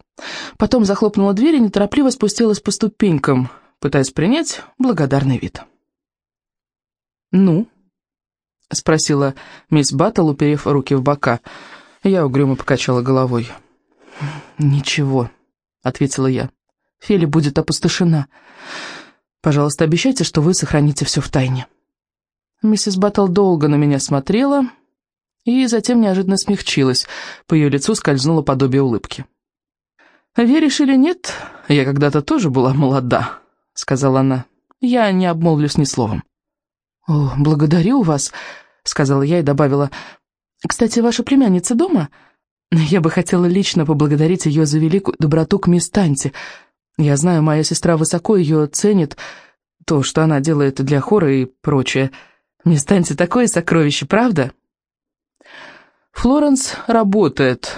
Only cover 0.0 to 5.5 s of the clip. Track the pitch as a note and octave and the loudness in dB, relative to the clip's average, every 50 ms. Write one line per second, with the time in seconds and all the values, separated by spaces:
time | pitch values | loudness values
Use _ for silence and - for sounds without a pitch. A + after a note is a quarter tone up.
0 | _ _ _ - - - - - - - - - G#3+ G#3+ C4 A#3+ G#3 G3 G3+ - | _ _ _ -20 -18 -16 -14 -14 -16 -10 -4 -2 0 2 2 2 2 2 0 0
1 | A3 G#3 - G3+ G3 G3+ G3 G#3 C4+ E4+ D#4+ C4 A3+ G3 - G3 G3+ G3+ - D4 | 0 0 0 0 0 0 2 2 2 2 2 2 2 2 0 0 -2 0 0 0
2 | C4+ C4 B3+ - G#3+ G3 - - A#3 G#3+ G3+ - - G#3 - - A3+ G3+ - - | 0 0 0 0 -2 -2 0 0 0 0 0 -2 -4 -6 -4 -2 -4 -4 -2 0
3 | G#3+ F#3+ D#3+ C#3 - D3 C3+ B2+ B2+ B2 - - _ _ _ - - C#3 D3 C#3 | 2 2 2 2 0 0 0 0 0 -4 -8 -16 _ _ _ -6 -4 -2 0 -2
4 | C3 - - D3 D3+ G#3 C#4 E4 D#4 - - - - - _ - B3+ B3+ G3+ D#3 | -2 -2 -2 -2 0 0 0 0 -2 -4 -8 -12 -14 -12 _ -2 -2 0 0 0
5 | C#3+ C3 C#3 C#3 C3+ C3+ B2 - - F2+ | 0 0 0 0 0 0 -2 -2 -4 -10